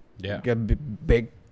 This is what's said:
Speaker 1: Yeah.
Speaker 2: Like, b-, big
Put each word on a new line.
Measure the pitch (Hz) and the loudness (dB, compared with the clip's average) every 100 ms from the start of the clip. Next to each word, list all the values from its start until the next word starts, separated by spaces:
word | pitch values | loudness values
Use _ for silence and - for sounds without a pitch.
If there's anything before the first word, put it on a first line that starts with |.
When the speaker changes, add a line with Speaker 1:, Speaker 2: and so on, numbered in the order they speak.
| - - | -20 -10
Speaker 1:
Yeah. | 95 104 120 | -6 -4 0
Speaker 2:
Like, | 117 110 | 0 2
b-, | 117 147 104 - | 0 0 -8 2
big | 117 117 - - | 2 2 -12 -20